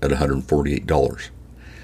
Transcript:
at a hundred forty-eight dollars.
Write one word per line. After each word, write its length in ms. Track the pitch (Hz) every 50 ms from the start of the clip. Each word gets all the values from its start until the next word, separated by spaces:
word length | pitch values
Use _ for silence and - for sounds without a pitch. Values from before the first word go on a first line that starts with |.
at 100 | - 69
a 60 | 69
hundred 260 | 69 71 69 67 65 64
forty-eight 420 | - 76 73 71 71 71 - -
dollars. 420 | - 82 71 67 67 - - - - - - - - - - - - - -